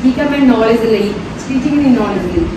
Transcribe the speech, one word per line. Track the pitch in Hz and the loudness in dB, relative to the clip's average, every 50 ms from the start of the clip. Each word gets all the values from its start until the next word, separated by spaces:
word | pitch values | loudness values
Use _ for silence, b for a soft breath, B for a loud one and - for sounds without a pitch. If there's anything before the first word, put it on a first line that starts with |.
| 240 | 2
ਠੀਕ | 262 254 262 | 0 0 2
ਹੈ, | 294 294 | -2 -2
ਮੈਂ | 285 285 | 0 2
ਨੌਲੇਜ | 269 254 240 220 220 220 226 226 220 | 4 4 4 4 2 2 2 2 2
ਲਈ, | 220 220 196 202 202 202 - - - - - | 0 0 0 0 -2 -4 -6 -8 -10 -12 -12
ਸਟਿਚਿੰਗ | - - 269 262 247 302 294 294 285 | -8 -4 -4 -2 -2 0 0 2 2
ਦੀ | 269 | 2
ਨੌਲੇਜ | 247 226 214 202 196 185 180 175 175 175 | 2 2 2 -2 -2 -4 -4 -2 -2 -2
ਲਈ। | 165 - - | -2 -2 -4